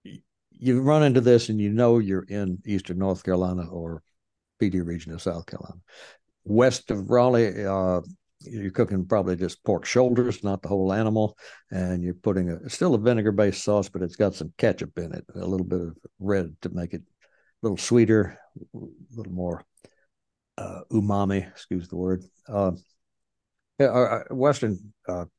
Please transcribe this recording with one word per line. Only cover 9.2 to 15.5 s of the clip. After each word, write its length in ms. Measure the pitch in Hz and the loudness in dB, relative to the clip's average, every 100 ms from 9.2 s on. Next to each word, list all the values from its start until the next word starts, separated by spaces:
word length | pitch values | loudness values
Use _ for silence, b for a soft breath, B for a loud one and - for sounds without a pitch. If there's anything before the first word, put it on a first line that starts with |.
| 92 87 | 0 -2
just 260 | 90 - | -4 -4
pork 200 | - 87 | -2 -2
shoulders, 580 | - 123 127 123 120 - | 0 2 4 2 0 -2
not 200 | 101 98 | -4 -4
the 60 | 82 | -2
whole 220 | 98 95 | -2 0
animal. 440 | 101 110 110 107 - B B _ | 0 0 0 0 -4 B B _
And 320 | 95 90 90 | -6 -4 -4
you're 120 | 90 | -4
putting 360 | 90 110 92 87 | -4 -2 0 -2
a, 40 | 82 | -6
it's 100 | 127 | -10
still 200 | - 175 | -2 0
a 40 | 113 | 2
vinegar-based 640 | 113 113 107 101 101 95 | 4 2 2 2 2 0
sauce, 280 | - 104 92 | 0 0 -2
but 100 | 90 | -6
it's 140 | 87 - | -8 0
got 180 | 101 | -2
some 180 | - 80 - | 0 -10 0
ketchup 420 | 113 - - - | 0 0 -6 -8
in 140 | 85 | -10
it, 120 | - - | -12 -12
a 100 | 95 | -8
little 200 | 92 | -4